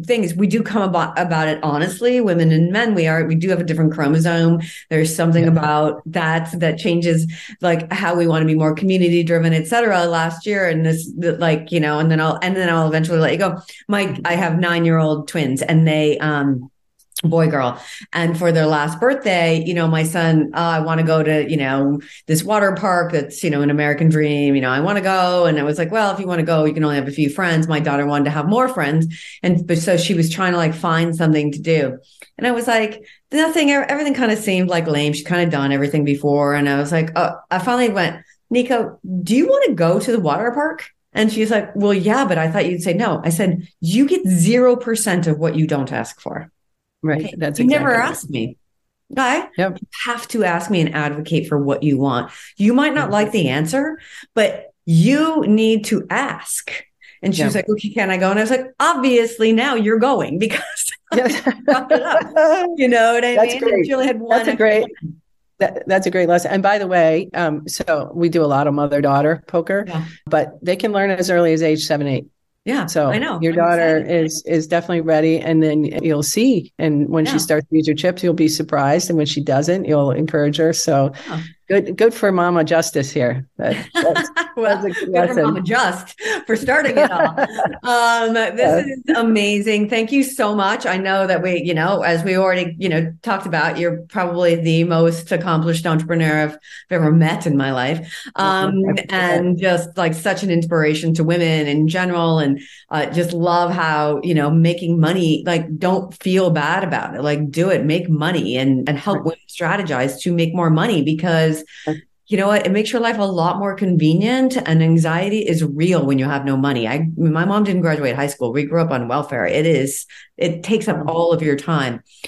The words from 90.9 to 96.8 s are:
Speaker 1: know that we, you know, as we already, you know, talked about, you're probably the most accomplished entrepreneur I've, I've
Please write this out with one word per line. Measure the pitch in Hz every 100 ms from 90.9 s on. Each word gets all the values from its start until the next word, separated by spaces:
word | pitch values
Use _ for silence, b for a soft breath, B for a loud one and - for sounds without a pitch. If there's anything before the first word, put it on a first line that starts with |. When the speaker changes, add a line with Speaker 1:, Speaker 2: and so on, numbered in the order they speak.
| 185
Speaker 1:
know | 190 196 185
that | 170
we, | 180 175
you | 165
know, | 160 170 190
as | 117 165
we | 190 185
already, | 190 180 180 165
you | 185
know, | 160 165 -
talked | 233 196 175
about, | 160 160 -
you're | 170 170 -
probably | 208 175 175 175
the | 170 165 165
most | 170 165 165 165 -
accomplished | 170 180 160 165 165 170
entrepreneur | 156 160 165 160 151
I've, | 151
I've | 151 - -